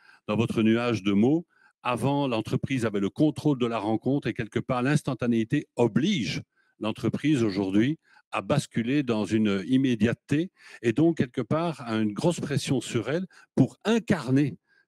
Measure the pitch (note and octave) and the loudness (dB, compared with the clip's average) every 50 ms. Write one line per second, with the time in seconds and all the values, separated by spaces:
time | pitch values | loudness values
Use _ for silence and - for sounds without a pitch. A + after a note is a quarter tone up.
0 | _ _ - _ - - G#2 G#2 A#2 - - A#2+ A2 A2 A2+ A#2 A#2+ B2 A2+ G2 | _ _ -20 _ -6 -4 -2 0 0 0 0 2 2 4 2 2 2 0 -2 -2
1 | F#2 G2+ G2 G2+ A2 C3 D#3 E3+ F3 _ _ _ _ _ _ _ - B2 B2 A2+ | 0 0 2 4 4 4 2 0 -2 _ _ _ _ _ _ _ -6 -4 -4 -2
2 | A#2 C#3 C#3+ C#3+ C#3+ C3 A#2+ A2 A2 - - - - - C#3 B2 A2+ A2 G2+ G2+ | 0 0 0 0 0 -2 -2 -4 -2 -2 -4 -4 -2 -2 -2 -2 -2 -2 0 0
3 | G2 F#2+ - - D3+ D3+ D3+ - - D3+ C#3+ A#2+ A#2+ A#2 A#2 A2 G2 A2 A2 G#2+ | -2 -2 2 2 2 2 2 0 0 0 0 0 -2 -2 -2 -2 -2 -2 -2 -2
4 | - B2+ C#3+ C#3 - B2 G#2 - A2+ G2+ - A#2 - - C3 B2 B2 C#3 D3 C#3+ | 0 -2 -2 -2 -2 -4 -6 -6 -8 -6 -6 -6 -4 -2 -2 -2 0 2 0 0
5 | - D3 B2+ - B2+ A#2+ A#2 A#2 A2 - D3 D3 - _ - - A#2+ A2+ F#2+ A#2 | 0 -2 -4 -2 -2 0 0 0 0 0 -2 -4 -4 _ 0 0 0 2 2 0
6 | D3+ G#3 G#3 C#3+ G2+ - D#2 - - _ _ _ _ _ _ - G#2 A2+ A2 - | 0 0 0 0 -2 -4 -6 -8 -10 _ _ _ _ _ _ -8 -6 -6 -6 -2
7 | A#2 G#2+ - - - D3 D#3 A#2+ A2+ G#2 F#2 G2 G2 F#2+ F#2+ G#2+ A#2 C#3 D#3+ - | -4 -4 -2 0 0 2 2 2 2 0 0 -2 -2 2 2 2 2 2 0 -4
8 | _ _ _ _ _ - - G#2+ G2+ G2+ D3 C#3+ - - - B2 A2+ A#2+ C#3 D3+ | _ _ _ _ _ -6 -6 -6 -2 0 -2 -2 -2 -4 -6 -4 -2 0 0 -2
9 | C#3 A#2+ A2+ G#2+ G#2 F2+ G#2+ A2 A2 G#2 G2 G2 F#2 A#2+ C3 C3 C3+ C3 A#2+ G#2+ | 0 0 0 -2 0 0 2 2 2 2 0 0 0 0 0 2 2 2 2 2
10 | G#2 A#2 A2+ _ _ - C#3+ D3+ F3+ F#3 _ _ - - - - - A#2+ A2 - | 2 0 0 _ _ -2 -2 -2 -2 -4 _ _ -20 -20 -12 -4 -2 0 2 4
11 | D#3+ E3+ D#3+ - D3 B2 - C3 A#2+ - D3+ D#3 E3+ E3+ D3 - A#2+ A#2 A2 A2 | 4 4 4 2 -2 -2 -2 -6 -4 -2 -2 -2 -2 -2 -4 -6 -6 -2 -2 0
12 | A2 G#2+ G#2 G2+ - F3 E3+ - - D3 C#3 B2+ - - C#3 A#2+ - - - A#2 | 0 0 -2 0 0 0 0 0 -4 -4 -4 -2 -2 0 -2 -2 -2 -2 -4 -4
13 | G2+ A#2+ D3 F3+ F#3+ - _ - - _ - - C3 - - _ - G3+ A#3 A3+ | -2 -2 -4 -4 -4 -8 _ -20 -16 _ 2 2 2 2 0 _ -2 0 0 0
14 | E3+ - G3+ D#3+ A#2 B2+ C3 C#3+ D3+ - F3 - _ _ _ _ _ | 2 0 -2 0 0 0 2 2 2 0 -2 -10 _ _ _ _ _